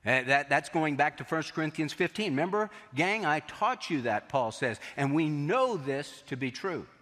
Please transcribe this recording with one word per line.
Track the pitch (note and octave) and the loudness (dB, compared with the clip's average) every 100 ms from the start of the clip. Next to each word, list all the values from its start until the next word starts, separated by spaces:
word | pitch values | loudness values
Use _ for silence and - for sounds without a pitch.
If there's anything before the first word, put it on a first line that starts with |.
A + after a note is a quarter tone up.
Uh, | A2 C3 | 4 2
that, | B2+ C#3 C#3+ | 4 2 4
that's | C#3+ - | 2 2
going | E3+ D#3 C#3 | 0 0 2
back | D3 - | 0 0
to | |
First | - D#3+ D3+ | -4 -4 -2
Corinthians | - D#3 D#3 D3+ | -2 -2 -2 -4
fifteen. | - F3 - G#3+ | 0 -2 0 -2
Remember, | C3+ F3 G#3 G#3+ - - | 0 2 0 -2 -6 -8
gang, | B2+ F3+ A3 | 0 2 2
I | E3+ D3+ | 2 0
taught | - - G#3+ B3 - | -2 -2 0 0 -2
you | D3+ | 0
that, | A#2+ G#2 - | 2 0 0
Paul | C#3 A#2 | 0 0
says, | - B2+ G#2+ - - | 0 -2 -2 -8 -2
and | C#3 | 2
we | D3+ D#3 | 2 2
know | D3 D3 B3 C4 G3 | 0 2 2 2 0
this | C#3 C3+ C#3+ - - | -2 -4 -6 -14 -10
to | C3 | -4
be | C3 | -4
true. | - G3 D3+ - - | -4 -4 -4 -8 -18